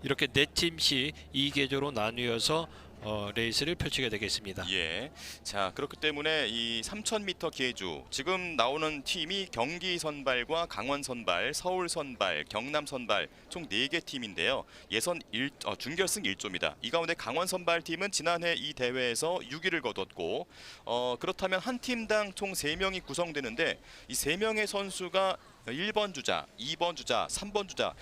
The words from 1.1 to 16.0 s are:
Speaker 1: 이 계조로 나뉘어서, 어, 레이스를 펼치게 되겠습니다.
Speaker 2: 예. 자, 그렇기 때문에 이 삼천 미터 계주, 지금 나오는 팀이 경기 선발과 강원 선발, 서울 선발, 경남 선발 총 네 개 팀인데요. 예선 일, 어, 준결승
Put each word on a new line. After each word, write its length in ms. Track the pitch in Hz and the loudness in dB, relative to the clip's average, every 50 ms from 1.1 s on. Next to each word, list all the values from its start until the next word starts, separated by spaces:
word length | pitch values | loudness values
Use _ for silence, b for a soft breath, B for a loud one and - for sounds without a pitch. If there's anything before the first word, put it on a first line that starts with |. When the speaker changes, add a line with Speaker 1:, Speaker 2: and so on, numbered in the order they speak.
| - B B B - | -2 B B B 0
Speaker 1:
이 160 | 135 139 143 | 0 0 2
계조로 400 | 143 143 139 131 139 139 139 143 | 4 2 2 4 4 2 0 0
나뉘어서, 760 | 139 113 104 110 117 120 123 120 117 117 113 - 151 160 165 - B B B B B - - | 0 0 0 0 0 0 0 2 2 2 2 2 2 2 0 -2 B B B B B -10 -6
어, 260 | 107 107 107 101 101 104 | -4 -2 -2 -2 -2 0
레이스를 400 | 117 113 117 110 - 143 151 175 | 0 0 2 2 0 0 0 0
펼치게 340 | - - 160 - - 131 117 | -2 -2 -2 0 0 0 0
되겠습니다. 540 | 107 104 107 98 - - 110 98 95 95 92 90 | 0 0 0 0 0 -2 -4 -6 -6 -6 -2 0
Speaker 2:
예. 400 | 95 92 85 80 82 95 120 147 - B B B B B B | 2 2 2 2 0 -2 -4 -6 -10 B B B B B B
자, 300 | - - 101 98 92 - | -6 -2 0 0 0 0
그렇기 220 | - 135 143 - - | -2 -4 -4 -4 0
때문에 480 | - 156 147 143 147 156 156 156 139 107 | 0 0 0 2 0 2 2 2 2 0
이 340 | 110 117 117 117 117 117 - | 0 0 0 0 0 -2 -2
삼천 400 | - 196 208 214 - 226 214 208 | -4 -6 -4 -2 0 0 0 0
미터 240 | 190 175 - - 160 | -2 -4 -2 -2 -4
계주, 540 | 143 - 135 127 117 - 95 90 78 71 65 - | 0 0 0 0 0 -2 -4 -4 -4 -6 -8 -6
지금 440 | - - 135 156 185 185 180 175 165 | -4 -4 0 0 0 0 0 -2 2
나오는 480 | 131 113 123 139 156 156 156 156 143 131 | 4 4 4 4 2 0 0 0 -2 -2
팀이 460 | - - 185 160 156 190 202 190 - | -2 -2 -2 -2 -2 -2 -4 -4 -4
경기 480 | - 113 117 139 170 180 185 185 175 170 | 0 0 0 0 0 -2 -2 0 0 0
선발과 680 | 156 156 147 143 135 135 127 123 120 120 156 165 170 | 0 -2 -4 -2 0 2 2 2 2 2 0 0 0
강원 360 | 165 - - 107 127 139 143 143 | 0 -2 -4 -2 -2 -2 -2 -2
선발, 500 | - 127 120 113 - 90 87 101 127 151 | -4 -6 -4 0 0 2 2 2 0 -2
서울 360 | - - 180 185 185 180 170 | -2 0 0 0 0 0 0
선발, 540 | - 170 147 139 127 214 - 92 85 73 76 - | -2 -2 -4 -6 0 0 2 2 2 0 -2 -2
경남 380 | - 104 117 135 151 151 151 | -2 -4 -2 0 -2 -2 -2
선발 420 | 143 143 127 123 104 107 98 82 - B B B B | -2 -6 -6 0 2 2 2 2 0 B B B B
총 180 | - 180 165 127 | -10 -10 -6 -2
네 200 | - 107 127 143 | 0 2 2 2
개 100 | 151 170 | 0 -2
팀인데요. 640 | 156 - - 139 120 107 92 80 82 110 135 120 80 B B B B B 92 | -2 -2 -6 -6 -6 -6 -2 2 2 2 2 2 -2 B B B B B 0
예선 280 | 110 - 175 175 160 - - - | 0 2 2 -2 -2 -6 -6 -2
일, 180 | 110 131 143 - - - | -2 -2 -2 -4 -4 -4
어, 100 | 104 101 | -4 -4
준결승 500 | - - 123 156 170 | -4 -4 -6 0 0